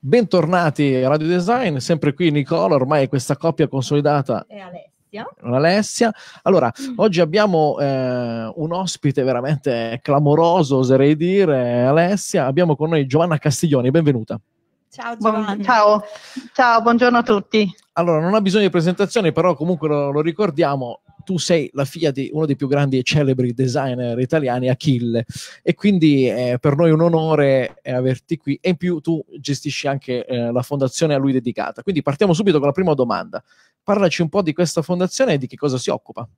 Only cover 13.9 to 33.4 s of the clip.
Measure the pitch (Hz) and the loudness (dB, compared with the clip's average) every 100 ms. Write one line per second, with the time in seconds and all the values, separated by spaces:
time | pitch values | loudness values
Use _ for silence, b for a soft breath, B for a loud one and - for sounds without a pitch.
13.9 | 147 151 127 110 104 _ _ _ _ _ | 2 2 0 -2 -10 _ _ _ _ _
14.9 | - 233 233 220 214 214 202 202 240 208 | -14 -12 -2 -2 0 -2 -4 0 4 4
15.9 | 208 208 B B B B - 254 226 220 | 2 -2 B B B B 0 4 4 4
16.9 | 233 247 240 233 214 196 220 202 - _ | 4 4 2 2 0 0 0 0 -4 _
17.9 | - 175 156 165 214 190 196 196 180 165 | -4 0 0 2 2 2 2 2 2 0
18.9 | 180 202 - 180 151 175 165 160 175 156 | 0 0 0 0 2 0 0 -2 -2 0
19.9 | 147 143 143 156 165 208 143 147 139 123 | -2 0 0 -2 0 -2 0 0 0 -6
20.9 | 113 _ _ - 185 - 170 139 131 139 | -12 _ _ -6 -4 0 0 0 -4 -6
21.9 | 165 156 135 131 151 156 139 139 143 143 | -2 -4 -2 -6 -4 -2 -2 0 0 2
22.9 | 131 123 151 139 127 123 120 131 135 135 | 0 0 0 2 0 -2 -2 -2 -2 -4
23.9 | 123 120 117 127 160 135 123 127 127 156 | -4 -4 -4 -2 0 0 -2 -2 -2 0
24.9 | 127 120 117 113 B B B - 175 202 | -2 0 -4 -4 B B B -4 0 0
25.9 | 190 156 143 127 107 123 123 156 143 170 | 2 2 2 2 0 -2 -2 0 2 4
26.9 | 156 170 165 160 151 139 135 123 - - | 4 4 2 2 2 2 2 -2 -8 -6
27.9 | 127 131 127 _ 160 - 170 180 175 180 | -2 -2 -2 _ -8 -6 -4 -2 -2 -2
28.9 | 170 147 160 - - 139 139 151 131 143 | -4 -2 -4 -4 -14 -6 -6 -6 -6 -4
29.9 | 139 - 123 - 123 120 120 127 143 135 | -4 -4 -6 -4 -4 -2 -2 -4 -2 -4
30.9 | - 160 143 139 131 123 - - - - | -2 0 0 0 0 -2 -6 -8 -8 -4
31.9 | 175 143 139 208 160 208 156 139 139 185 | -4 -2 0 0 2 2 2 2 0 0
32.9 | 147 120 98 92 - | 0 0 -2 -6 -12